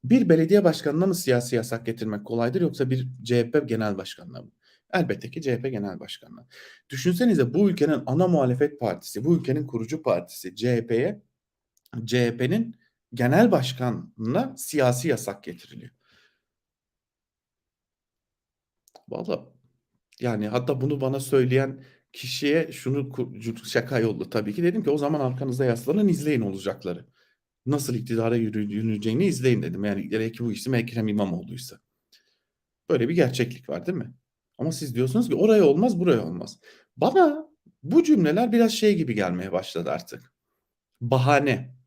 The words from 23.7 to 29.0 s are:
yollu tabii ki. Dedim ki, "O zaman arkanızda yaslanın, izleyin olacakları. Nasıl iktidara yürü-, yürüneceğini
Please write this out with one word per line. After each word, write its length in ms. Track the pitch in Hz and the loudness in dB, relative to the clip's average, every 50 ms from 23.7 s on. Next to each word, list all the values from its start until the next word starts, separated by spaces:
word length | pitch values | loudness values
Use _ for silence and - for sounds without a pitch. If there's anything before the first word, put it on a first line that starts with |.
| - 123 117 - 135 123 | -2 -2 0 0 0 0
yollu 300 | 139 110 101 - - - | 0 0 0 -4 -8 -4
tabii 240 | - 113 101 104 104 | -4 -4 -4 -4 -4
ki. 100 | 170 170 | -2 -2
Dedim 200 | 175 180 220 - | 0 0 0 0
ki, 60 | 143 | 0
"O 80 | 143 | 0
zaman 220 | 151 143 143 160 147 | 0 0 0 0 0
arkanızda 460 | 135 127 123 127 139 131 120 127 139 | -2 -2 -2 -4 -4 -4 -2 0 2
yaslanın, 420 | 123 117 117 - 131 165 208 208 | 0 0 0 -2 -2 0 2 4
izleyin 340 | 196 165 135 147 151 147 120 | 2 2 2 0 0 0 0
olacakları. 640 | 110 98 95 95 - 101 87 - - 92 87 87 - _ _ _ _ _ _ _ _ _ _ _ _ | 0 -2 -4 -4 -6 -6 -6 -4 -6 -8 -8 -8 -10 _ _ _ _ _ _ _ _ _ _ _ _
Nasıl 300 | 127 143 143 135 135 123 | -2 -2 -2 -2 -4 -6
iktidara 400 | 113 104 - 113 113 113 113 120 | -6 -4 -2 -2 0 0 2 2
yürü-, 380 | 120 113 107 101 107 107 104 104 | 0 0 0 -2 -4 -4 -4 -4
yürüneceğini 520 | 107 110 113 110 104 | -4 -2 -2 -2 -2